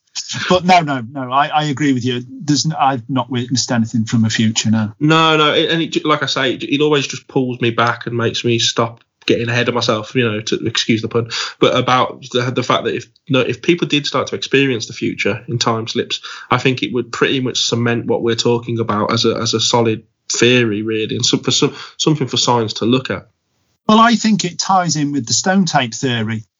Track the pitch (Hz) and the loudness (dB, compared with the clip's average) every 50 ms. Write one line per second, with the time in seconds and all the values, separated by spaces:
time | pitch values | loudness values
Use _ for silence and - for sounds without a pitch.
0 | _ _ - - - - - 127 - - 185 185 165 180 185 175 165 147 139 131 | _ _ -12 -12 -10 -8 -8 -6 0 2 2 2 4 6 4 4 4 2 -4 -4
1 | 117 110 143 143 131 123 127 139 147 147 135 151 151 151 139 123 151 143 135 123 | -6 -8 -10 -8 -6 -2 0 0 0 2 2 0 0 0 -2 0 2 2 2 2
2 | 107 127 123 123 123 123 - 269 190 139 147 127 - 160 156 156 151 131 139 135 | 0 -2 -2 -4 -6 -10 -14 -8 -2 0 0 0 0 -2 0 2 2 2 0 0
3 | 110 - 139 131 117 120 135 120 120 123 135 120 - - 131 117 113 110 - 117 | -4 -4 -2 -2 -2 -2 -2 -4 -2 -2 -2 -2 -2 0 0 0 0 0 0 -2
4 | 110 - - 117 110 113 - - 113 110 110 - - 113 107 113 107 104 - - | -2 0 2 2 2 2 2 2 0 2 0 0 0 0 2 0 0 -2 -4 0
5 | 147 151 160 160 160 160 156 156 151 147 123 - 165 - 160 165 165 - - 165 | 2 4 4 4 4 4 4 4 2 2 2 2 0 0 0 -2 -2 -2 -2 -2
6 | - 147 151 147 143 131 - 139 135 131 113 - - - 139 135 147 151 151 143 | 0 0 0 0 0 -2 -2 0 0 -2 -2 -2 -4 -2 0 2 2 4 2 2
7 | 139 - - - - - - 147 131 127 123 123 123 117 113 113 117 120 120 117 | 0 -2 -6 -10 -10 -4 -2 -2 0 -2 -2 -2 -2 0 0 2 0 0 0 -4
8 | - 120 120 117 113 113 - - - 120 117 113 113 - - - 117 113 113 - | -6 -6 -4 -2 -2 -2 -2 -2 0 0 0 2 0 0 0 0 -2 -2 -4 -12
9 | _ _ _ _ - - 113 92 117 117 120 120 120 123 120 120 113 120 117 107 | _ _ _ _ 0 0 0 0 0 -2 0 0 0 0 0 0 0 0 0 -2
10 | 107 - - 131 120 113 107 107 107 - 104 - - 113 - - - - 117 107 | -2 -4 -2 0 0 0 -2 -4 -4 -4 -4 -2 -2 -2 -2 -2 0 0 0 0
11 | 113 113 - 117 117 117 - - - - - - - - - 127 123 123 127 127 | 0 -2 -2 -2 -2 -2 -6 -8 -8 -6 -2 2 2 2 2 2 0 2 2 2
12 | 117 - - - 135 131 - 123 120 127 120 127 123 - 127 - - 117 - - | 2 0 -4 -10 -12 -6 -4 -2 -2 -2 -2 -2 0 0 0 0 0 -2 -4 -6
13 | - - _ _ _ - 139 131 - - 139 - - - 170 175 180 151 - 147 | -8 -10 _ _ _ 0 0 2 2 0 -2 -4 0 0 0 2 0 0 -2 -2
14 | 143 - - 135 101 - - 113 - - - 135 139 135 127 110 117 - 120 - | -2 -2 -2 -4 -4 -4 -6 -8 -6 0 2 2 2 2 0 -2 -4 -8 -8 -6
15 | 117 113 - - - 104 104 117 - - 117 117 - 123 113 113 110 113 - 120 | -6 -4 -4 -2 -2 -2 -2 -4 -6 -6 -4 -2 0 0 -2 -2 -4 -6 -4 -4
16 | - - - - - - - - - - 120 131 - 135 127 123 - - 117 123 | -4 -4 -4 -8 -8 -10 -16 -12 -4 -2 -2 0 2 0 0 0 -2 -4 -4 -4
17 | 120 117 - - 147 - 123 135 127 131 - - - - - 117 117 117 117 120 | -4 -4 -2 0 0 2 2 0 -2 -2 -2 -2 -2 0 0 0 0 0 0 0
18 | 117 120 117 - - 117 113 113 - 123 120 117 117 - 117 113 113 113 107 104 | 0 -2 -2 0 0 0 0 0 2 2 2 0 0 -2 -4 -2 -2 -2 0 -2
19 | 107 - - 113 - 113 107 - 113 117 - 113 - - - 120 117 113 107 - | 0 0 0 2 2 2 0 0 -2 -2 -2 0 0 2 2 2 2 2 0 -2
20 | - _ _ _ _ - - - - 120 123 123 120 113 104 104 110 110 110 110 | -6 _ _ _ _ -6 0 2 4 4 6 4 4 2 0 -2 -2 -2 -2 -2
21 | 110 104 117 113 117 - - 131 - - 123 - 147 139 135 - - - - - | -2 -4 -4 -2 0 0 0 0 0 0 0 2 2 0 0 -2 -16 -14 -6 -2
22 | - 160 156 147 135 123 - - - - 123 120 113 104 - - 104 110 123 135 | 0 0 0 0 -2 -2 -2 -2 2 2 2 2 2 -2 -4 -2 0 0 0 0
23 | 135 - 104 90 - _ _ _ _ _ _ _ _ _ _ _ _ - 214 220 | 0 -4 -8 -8 -8 _ _ _ _ _ _ _ _ _ _ _ _ 4 6 6
24 | 226 233 233 214 - 220 214 170 - 180 170 - - - 190 190 175 170 - 151 | 6 6 4 4 2 2 2 2 0 -4 -6 -6 -2 0 2 2 2 2 0 0
25 | 147 143 143 139 - - - - - 190 185 196 190 165 - 147 127 120 - - | -2 -2 -2 -2 -4 -2 -2 -2 0 2 2 2 2 2 2 0 0 0 -4 -4
26 | - 131 120 117 110 110 113 110 110 _ _ | -2 -2 0 0 -2 -2 -4 -6 -8 _ _